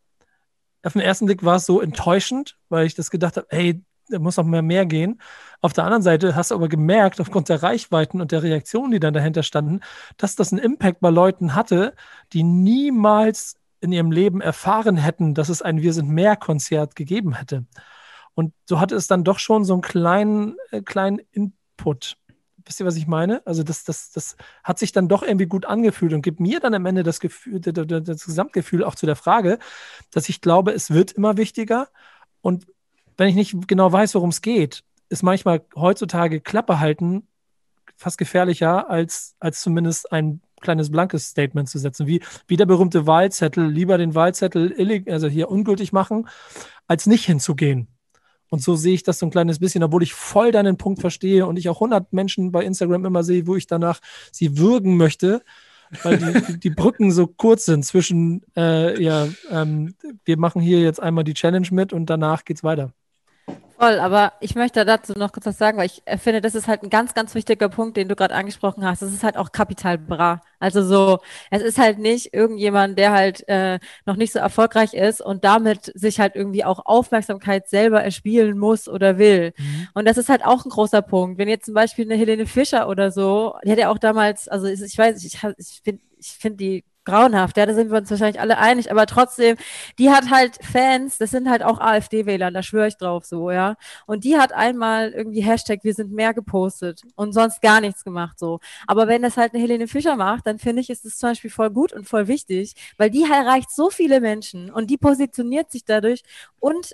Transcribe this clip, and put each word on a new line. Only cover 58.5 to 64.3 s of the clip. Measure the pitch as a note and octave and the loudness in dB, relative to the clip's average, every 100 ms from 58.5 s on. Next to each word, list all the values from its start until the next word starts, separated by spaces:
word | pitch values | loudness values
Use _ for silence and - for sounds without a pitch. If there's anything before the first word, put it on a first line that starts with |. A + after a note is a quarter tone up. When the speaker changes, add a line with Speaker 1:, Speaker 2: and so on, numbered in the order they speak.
| - | -2
Speaker 1:
äh, | E3+ D#3+ E3+ - | 0 2 2 0
ja, | D#3+ D#3 D3 F3 E4 | 0 0 -2 -6 -8
ähm, | E3 D#3 D3+ D#3 - D4+ A3 - | -4 -2 -2 -6 -10 -18 -14 -4
wir | D#3+ | 0
machen | E3+ F3 | 0 0
hier | E3+ F3 | 2 4
jetzt | E3 D#3 | 2 0
einmal | E3+ E3 | -2 -2
die | D#3 | -2
Challenge | D3 E3+ F#3 F3+ | -2 0 0 0
mit | F#3 F#3+ | -2 -2
und | E3+ D#3+ | -4 -4
danach | D#3+ D#3 D#3 - | -2 -2 -2 -6
geht's | D#3 | -6
weiter. | D#3+ D#3 C3 _ _ _ _ _ - - _ - | -4 -4 -6 _ _ _ _ _ -18 -18 _ 0
Speaker 2:
Voll, | A#3 G3+ | 2 2
aber | F3+ G3+ G3+ | 2 2 2